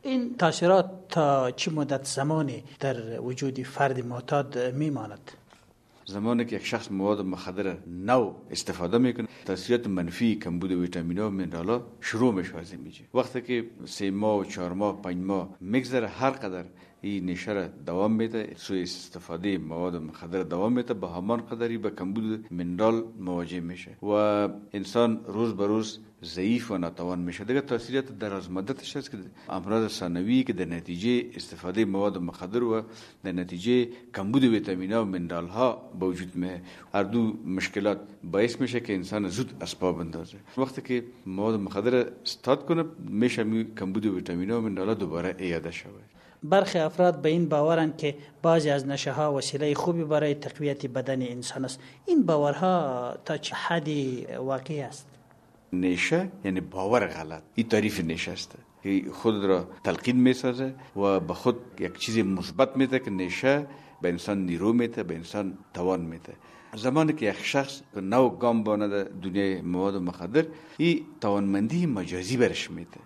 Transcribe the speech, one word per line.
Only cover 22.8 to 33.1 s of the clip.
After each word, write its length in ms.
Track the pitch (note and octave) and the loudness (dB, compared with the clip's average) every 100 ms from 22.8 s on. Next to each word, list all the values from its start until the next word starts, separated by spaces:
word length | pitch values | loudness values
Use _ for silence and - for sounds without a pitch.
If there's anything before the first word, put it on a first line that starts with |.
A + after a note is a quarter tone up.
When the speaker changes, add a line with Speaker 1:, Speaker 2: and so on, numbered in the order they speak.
| A2 A2+ - G#2 | 4 4 -2 -8
Speaker 2:
مواجه 400 | F2+ F2 E2+ F2+ | -4 -4 -4 -6
می‌شه 320 | E2+ F2+ - - | -8 -10 -14 -8
و 480 | G#2 G#2 G#2 G#2 G2+ - - | 0 4 4 4 2 -2 -8
انسان 480 | G2+ F#2+ A#2+ A#2+ A2 - | -8 0 4 4 2 -4
روز 260 | G2+ A#2 | -2 -2
به 140 | G2 G2+ | 2 2
روز 320 | G#2+ G#2+ - - _ | 2 0 -10 -18 _
ضعیف 480 | E2+ F2 G2 A#2+ A#2 | -10 -2 0 0 0
و 60 | F#2+ | -4
ناتوان 420 | E2+ E2+ F2 F2+ | -4 -4 -4 -2
می‌شه. 240 | F2 F2 | -4 -6
دیگه 180 | G2+ C3+ | -2 -2
تاثیرات 580 | C#3 A#2 A#2 C3 C3 G2+ | 0 -4 -2 -4 -4 -6
دراز 320 | G#2 G2 F2+ | -6 -6 -6
مدتش 460 | F#2 G2 C3 - C#3+ | -6 -6 -8 -8 -10
هست 140 | C3 | -10
که 60 | G#2+ F#2 - - | -12 -14 -16 -10
امراض 420 | F#2 F#2 A2 A2 | -8 0 0 0
ثانوی 520 | - F2+ E2+ G2+ B2+ | -2 -4 -2 4 4
که 100 | C3 | 4
در 120 | F#2 F2 | -2 -2
نتیجه 600 | E2+ E2+ F2 A2+ B2 A#2+ - | -4 -6 -2 2 2 0 -10
استفاده 500 | - E2+ F2+ F#2+ G#2 | -14 -10 -4 0 2
مواد 320 | G2 G2+ F#2+ | 2 0 0
مخدر 460 | F2 E2 F2+ A2+ | -6 -6 -4 -2
و 200 | A#2+ A2 G#2+ - - | 0 0 -2 -16 -20